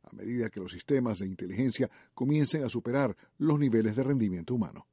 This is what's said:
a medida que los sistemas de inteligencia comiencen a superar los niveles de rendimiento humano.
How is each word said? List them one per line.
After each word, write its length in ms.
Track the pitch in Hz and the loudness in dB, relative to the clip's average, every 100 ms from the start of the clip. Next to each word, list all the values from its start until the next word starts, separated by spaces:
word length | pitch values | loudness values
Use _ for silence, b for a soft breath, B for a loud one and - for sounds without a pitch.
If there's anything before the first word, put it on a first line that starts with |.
a 100 | - | -20
medida 360 | 98 98 120 110 | -12 -6 -4 -4
que 100 | - | -6
los 100 | 90 | -12
sistemas 480 | 92 - 139 120 98 | -12 0 0 2 -2
de 80 | 98 | -6
inteligencia 640 | 92 90 101 131 - 131 B B | -6 -6 -2 -2 0 -4 B B
comiencen 480 | - 127 151 139 165 | -4 0 2 2 0
a 60 | 131 | -2
superar 480 | 117 120 135 131 - b _ | -4 0 2 0 -2 b _
los 200 | 147 147 | 2 4
niveles 380 | 139 113 110 110 | 4 4 4 2
de 80 | |
rendimiento 500 | 131 139 104 90 82 | 0 2 2 -2 -2
humano. 320 | 123 98 - - | -2 -2 -6 -20